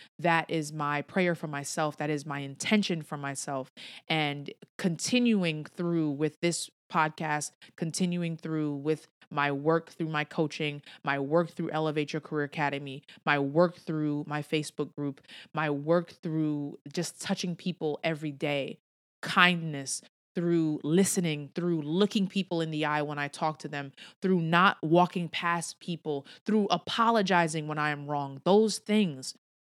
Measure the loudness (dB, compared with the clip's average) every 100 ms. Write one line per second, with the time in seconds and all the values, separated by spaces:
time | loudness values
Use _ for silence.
0 | -20 -2 2 2 2 -2 -4 -4 -2 -4
1 | -2 0 0 0 -4 -6 -6 -2 -2 -2
2 | -4 -4 -4 -8 -8 -6 0 2 2 -2
3 | -6 -8 -6 -6 -6 -6 -8 -14 -18 -12
4 | -2 0 0 -2 -10 -14 -18 -4 -2 -2
5 | 0 2 4 4 2 -2 -6 -4 -2 0
6 | 0 0 -2 0 0 0 -6 _ -4 0
7 | 0 0 -4 -4 -4 _ -16 -6 -4 -2
8 | -2 0 -2 -4 -4 -2 -2 -2 -2 -2
9 | -4 _ -8 -2 0 0 2 2 0 -6
10 | -4 -2 -2 -2 -2 -2 -4 -6 -12 -10
11 | -4 -2 2 2 2 -2 -4 0 0 0
12 | -2 -4 -4 -4 -4 -2 -2 -2 -8 -12
13 | -16 -6 0 2 2 4 2 2 -6 -2
14 | -2 -2 -4 -6 -2 -2 -2 -6 -6 -6
15 | -6 -8 -14 -20 -10 -4 -2 -2 0 0
16 | 0 -8 -4 0 0 -2 -6 -10 -10 -6
17 | -6 -6 -4 -4 -4 -6 -6 -4 -4 -2
18 | -2 -4 -6 -4 -2 -2 -4 -10 _ _
19 | _ _ -2 6 6 6 -2 -6 -6 -8
20 | -10 _ _ -2 2 4 2 0 2 4
21 | 4 2 0 -2 -4 -2 0 0 0 2
22 | 2 2 0 -2 -2 -2 -2 -2 0 0
23 | -2 -4 -6 -2 -4 -4 -8 -8 -8 -12
24 | -20 -4 0 2 4 6 6 4 4 6
25 | 6 2 -6 -2 0 0 -4 -10 -8 -8
26 | -4 -6 -6 -10 0 2 2 0 0 0
27 | 4 4 4 4 2 0 -4 -2 -2 -2
28 | -4 -4 -4 -2 4 6 6 0 0 2
29 | 2 -2 -10 -14 _ _